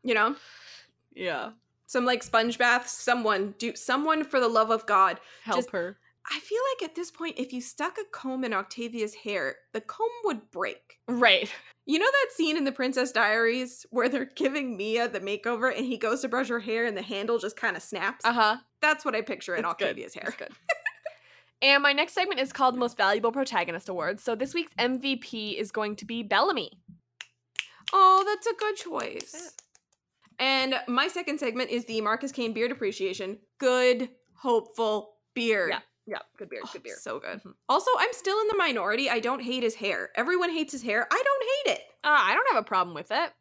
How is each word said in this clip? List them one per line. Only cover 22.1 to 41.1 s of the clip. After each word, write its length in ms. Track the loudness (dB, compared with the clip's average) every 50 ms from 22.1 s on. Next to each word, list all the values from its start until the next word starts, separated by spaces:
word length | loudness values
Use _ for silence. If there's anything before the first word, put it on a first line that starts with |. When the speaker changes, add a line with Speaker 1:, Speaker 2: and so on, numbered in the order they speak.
| 0
Speaker 2:
segment 260 | 0 0 0 0 -2
is 120 | -2 -4
called 220 | 0 2 2 4 4
the 60 | 2
Most 160 | -2 -2 2
Valuable 340 | 2 2 2 4 2 2 0
Protagonist 580 | 0 0 -4 0 0 -2 0 0 -6 -8 -6 -6
Award. 300 | -4 -2 -2 -2 -4 -4
So 160 | -4 -4 -2
this 180 | -2 -4 -4
week's 200 | -2 -4 -6 -4 _ -2
M 200 | 0 0 0 -2
V 160 | -2 -2 -4
P 420 | -4 -6 -10 -8 -8 -6 -6 -6
is 140 | -6 -6 -6
going 240 | -4 -4 -4 -4 -6
to 100 | -10 -10
be 200 | -8 -8 -8 -2
Bellamy. 480 | 2 2 4 4 4 2 -2 -4 -6 -12 _ _ -20 -20 _ _ _ _ _ -20 _ _ _ _ _ _ -8 -8 -8 -20 -12 -10 0
Speaker 1:
Oh, 320 | 4 8 8 8 8 8 6
that's 220 | 2 -2 -2 -2 -4
a 60 | -2 -2
good 160 | -2 -4 -4
choice. 560 | -4 -8 -8 -6 -6 -6 -6 -8 -10 -12 -12
Speaker 2:
Yeah. 160 | -12 -14 -16 -16 -18 -20 _ _ _ _ _ _ _ _ _ _ _ _ _ _ _ -2
Speaker 1:
And 360 | 0 2 2 2 2 0 -2 -2 -2 0
my 180 | 0 0 0
second 320 | 0 -2 -4 -4 -4 -4 -2
segment 320 | -2 -2 -2 -2 -2 -2
is 140 | -2 -4 -4
the 160 | -2 -4 -2
Marcus 320 | 0 0 0 0 -2 -8
Kane 200 | -4 -4 -4 -4
Beard 200 | -2 -2 -2 -2
Appreciation. 680 | -2 -2 -4 -4 -2 -2 -4 -4 -4 -6 -8 -8 -8 -12 _ _ _ _
Good, 500 | 2 2 4 6 4 4 4 2 0 -6 -8 _ _ _ _
hopeful 840 | _ 0 2 2 2 2 -2 -4 -2 0 0 0 -2 -4 -8 _ _ _ _ _
beard. 360 | -2 0 2 2 2 2 0
Speaker 2:
Yeah, 100 | -2 -4 -6 _ _ _ _
yeah, 120 | -10 -10 -10 -10 _ _
good 120 | -18 -14 -12
beard, 140 | -10 -12 -12
Speaker 1:
Oh, 40 | -12
Speaker 2:
good 100 | -14 -14
beard. 160 | -14 -14 -14 -12
Speaker 1:
so 220 | -8 -8 -8 -8
good. 180 | -8 -10 -10 -10
Speaker 2:
Mm-hmm. 120 | _ -18 -20 _ _ 2
Speaker 1:
Also, 220 | 2 2 4 2 2
I'm 160 | 2 2 0
still 280 | -2 -4 -2 -2 0 0
in 80 | 0 0
the 80 | 2
minority. 520 | 2 2 2 0 0 0 0 0 0 0 0
I 120 | 0 0
don't 220 | 0 -2 -4 -2
hate 200 | -4 -4 -4 0
his 140 | 0 -2 -2
hair. 320 | -2 -4 -4 -4 -4 -6 -6 _
Everyone 340 | -2 0 0 2 0 0 0
hates 220 | 0 -2 -4 -4
his 100 | -6 -8
hair. 240 | -4 -2 0 0 0 0